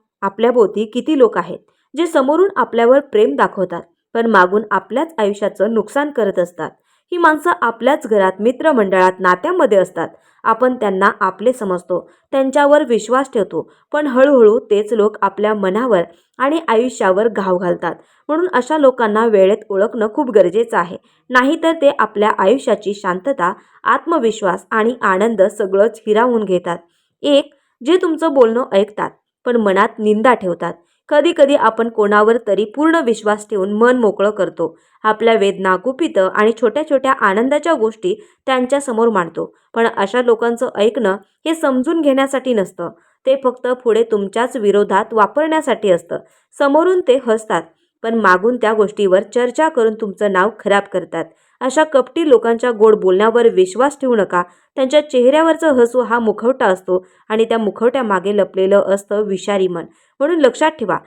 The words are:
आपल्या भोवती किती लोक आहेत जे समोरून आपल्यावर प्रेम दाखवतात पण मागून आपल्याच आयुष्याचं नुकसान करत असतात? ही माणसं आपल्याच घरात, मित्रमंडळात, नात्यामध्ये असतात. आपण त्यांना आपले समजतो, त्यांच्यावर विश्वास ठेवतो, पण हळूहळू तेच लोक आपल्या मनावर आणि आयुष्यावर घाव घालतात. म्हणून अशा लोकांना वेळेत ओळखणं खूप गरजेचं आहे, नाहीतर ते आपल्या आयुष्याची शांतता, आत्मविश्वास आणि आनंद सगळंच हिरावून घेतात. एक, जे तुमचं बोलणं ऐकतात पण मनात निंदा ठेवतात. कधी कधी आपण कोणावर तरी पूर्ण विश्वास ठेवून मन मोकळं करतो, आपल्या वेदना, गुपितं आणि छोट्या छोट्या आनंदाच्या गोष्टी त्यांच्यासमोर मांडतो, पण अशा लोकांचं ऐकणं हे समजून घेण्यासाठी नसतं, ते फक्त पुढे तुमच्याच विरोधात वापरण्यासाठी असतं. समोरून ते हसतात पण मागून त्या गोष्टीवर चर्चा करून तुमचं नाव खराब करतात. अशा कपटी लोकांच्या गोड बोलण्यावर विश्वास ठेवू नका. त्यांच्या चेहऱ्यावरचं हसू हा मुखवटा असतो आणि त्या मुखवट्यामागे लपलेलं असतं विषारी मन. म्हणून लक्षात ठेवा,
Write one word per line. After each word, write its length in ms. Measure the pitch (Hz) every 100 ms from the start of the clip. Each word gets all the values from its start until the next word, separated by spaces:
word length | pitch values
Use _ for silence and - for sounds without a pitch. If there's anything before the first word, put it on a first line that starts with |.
| _ _
आपल्या 280 | 196 196 233
भोवती 320 | 247 202 202
किती 340 | 220 247 247 302
लोक 200 | 226 -
आहेत 200 | 170 170 _ _ _ 269
जे 100 | 330
समोरून 420 | 320 262 320 381 -
आपल्यावर 440 | 240 233 233 277
प्रेम 360 | 285 208 240 277
दाखवतात 460 | 196 - 180 170 - _ _
पण 120 | 233 226
मागून 360 | 202 180 202 214
आपल्याच 440 | 196 - 233 320 -
आयुष्याचं 560 | 208 202 202 202 202
नुकसान 360 | 226 202 285 294
करत 280 | 285 202 185
असतात? 320 | 175 - 156 - _ _ _
ही 60 | 349
माणसं 320 | 330 302 349 339
आपल्याच 440 | 240 233 240 294 240
घरात, 260 | 208 190 185
मित्रमंडळात, 720 | 214 254 320 262 196 185 185 185
नात्यामध्ये 600 | 185 180 302 359 269 196
असतात. 300 | 185 - 160 - _ _
आपण 300 | - 220 254
त्यांना 360 | 247 208 190 202 226
आपले 320 | 190 185 220
समजतो, 580 | 254 202 180 - 175 - _ _
त्यांच्यावर 520 | 269 269 285 285 294
विश्वास 460 | 262 226 - 254 262
ठेवतो, 380 | 233 180 165 - _ _
पण 140 | 294 302
हळूहळू 520 | 247 277 269 220 233
तेच 340 | - 202 208
लोक 240 | 233 208 214
आपल्या 320 | 196 - 208
मनावर 480 | 214 190 202 254 190 170 _ _ -
आणि 220 | 269 320 269
आयुष्यावर 600 | 226 254 247 202 185 226
घाव 280 | 214 190 180
घालतात. 380 | 180 170 170 165 _ _ -
म्हणून 200 | 311 359
अशा 260 | 247 247 311
लोकांना 480 | 269 254 220 214 233
वेळेत 320 | 208 190 208 -
ओळखणं 400 | 196 190 240 214
खूप 160 | 254 262
गरजेचं 480 | 202 180 190 233 208
आहे, 180 | 170 - _ _ -
नाहीतर 420 | 254 262 320 330
ते 240 | 320 285 277
आपल्या 320 | 214 208 208 -
आयुष्याची 560 | 196 262 262 202 190
शांतता, 580 | 202 190 180 185 180 175 208 _ _
आत्मविश्वास 840 | - 262 320 330 226 214 190 185 -
आणि 240 | 226 220 247
आनंद 400 | 208 185 226 214
सगळंच 600 | 190 202 196 196 214 214 220
हिरावून 380 | 214 247 233
घेतात. 340 | 202 180 180 170 _ _ _ _
एक, 320 | 285 285 285 _ _ _
जे 140 | 240 359
तुमचं 320 | 359 311 320
बोलणं 300 | 277 226 226 262
ऐकतात 380 | 196 208 - 170 - _ _ -
पण 100 | 240
मनात 320 | 208 190 220 -
निंदा 360 | 214 214 220
ठेवतात. 400 | 220 185 170 170 165 _ _ -
कधी 240 | 294 311 339
कधी 180 | 269
आपण 340 | 285 220 220 233
कोणावर 480 | 226 208 208 214 233 226
तरी 180 | 196
पूर्ण 300 | 214 277 320
विश्वास 520 | 330 247 214 214 208 208
ठेवून 240 | 208 190
मन 240 | 208 240 254
मोकळं 340 | 220 - 202
करतो, 480 | 208 170 170 160 - _ _
आपल्या 320 | 220 214 226
वेदना, 420 | 220 196 190 190 185
गुपितं 540 | 240 262 330 202 190
आणि 180 | - 214 226
छोट्या 220 | 240 285 302
छोट्या 220 | 269 262
आनंदाच्या 640 | - 214 190 254 294 339
गोष्टी 500 | 311 220 220 180 214 - _ -
त्यांच्यासमोर 600 | 262 254 277 277 220 233
मांडतो, 460 | 202 170 160 160 _ _
पण 120 | - 226 -
अशा 260 | 196 247
लोकांचं 460 | 240 226 233 233 254 -
ऐकणं 400 | 214 233 208 196 - _ 311
हे 80 |
समजून 460 | 320 302 254 254 330
घेण्यासाठी 540 | 285 262 269 269 254
नसतं, 360 | 226 185 - 170 226 _ _ -
ते 140 | 269
फक्त 220 | 262 247 247
पुढे 360 | 247 240 214
तुमच्याच 540 | 226 214 196 226 247 247
विरोधात 480 | 202 202 202 196 214
वापरण्यासाठी 800 | 226 - - 311 311 294 214 208
असतं. 280 | 170 - 147 - _ _ -
समोरून 420 | 285 294 359 370
ते 180 | 349 262 247
हसतात 360 | 220 220 180 165 _ _ _
पण 120 | 220
मागून 420 | 226 202 180 214 247
त्या 160 | 214
गोष्टीवर 500 | 214 202 214 202 185 -
चर्चा 340 | 240 247 240 311
करून 260 | 311 226
तुमचं 380 | 214 208 185 208
नाव 180 | 185 202 220
खराब 180 | 208 202 196
करतात. 320 | 185 - 220 - _ _ -
अशा 240 | 254 285
कपटी 440 | 311 277 254 - 320
लोकांच्या 420 | 226 233 226 247
गोड 240 | 220 220
बोलण्यावर 540 | 208 185 185 220 226 226
विश्वास 500 | 185 185 214 277 285
ठेवू 160 | 262 233
नका. 260 | 185 180 175 _ _
त्यांच्या 360 | - 262 294 294
चेहऱ्यावरचं 580 | 254 247 302 320 311 320
हसू 320 | 254 233 254
हा 180 | 220 233
मुखवटा 480 | 220 190 233 262 220
असतो 400 | 185 - 185 - _ -
आणि 160 | 220
त्या 140 | 226 226
मुखवट्यामागे 800 | 214 - 226 269 233 185 190 208
लपलेलं 460 | 190 185 190 202 -
असतं 360 | 196 202 208
विषारी 460 | 208 190 - 202 185
मन. 160 | 170 160 _ _ -
म्हणून 200 | 285 339
लक्षात 300 | 262 - 302
ठेवा, 260 | - 202 165